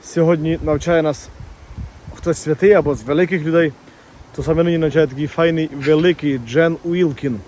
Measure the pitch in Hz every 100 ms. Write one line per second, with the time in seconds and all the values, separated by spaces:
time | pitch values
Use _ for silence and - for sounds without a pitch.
0 | - - 165 170 156 165 156 147 170 170
1 | 156 143 - - - - - - - -
2 | - - - 156 - 156 196 202 147 135
3 | 113 147 175 180 151 165 165 - - -
4 | - - - - 143 160 170 165 156 147
5 | 156 131 147 - 170 165 160 139 139 156
6 | 170 175 147 135 117 127 165 165 170 175
7 | 175 127 143 113